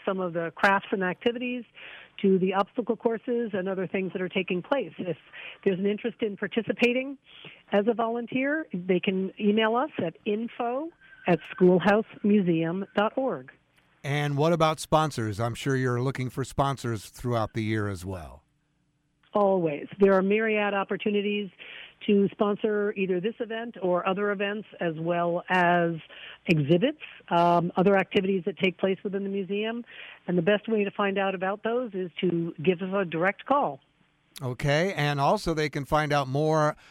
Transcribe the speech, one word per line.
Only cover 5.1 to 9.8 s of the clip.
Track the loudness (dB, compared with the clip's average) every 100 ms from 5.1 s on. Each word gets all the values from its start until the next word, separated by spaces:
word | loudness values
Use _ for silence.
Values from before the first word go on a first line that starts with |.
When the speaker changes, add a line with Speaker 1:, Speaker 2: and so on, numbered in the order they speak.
| -8 -10 -18 -18 -4
Speaker 1:
there's | -2 0
an | 0
interest | -2 -4 -4
in | -4 -4
participating | -4 -4 -2 2 2 2 -4 -10 _ -20 -20 -20 -2
as | 0 2
a |
volunteer, | 0 0 -4 -4 -2 -2 -2 -4
they | -6 0 0
can | 0 -2 -2 -2
email | 2 2 2
us | 2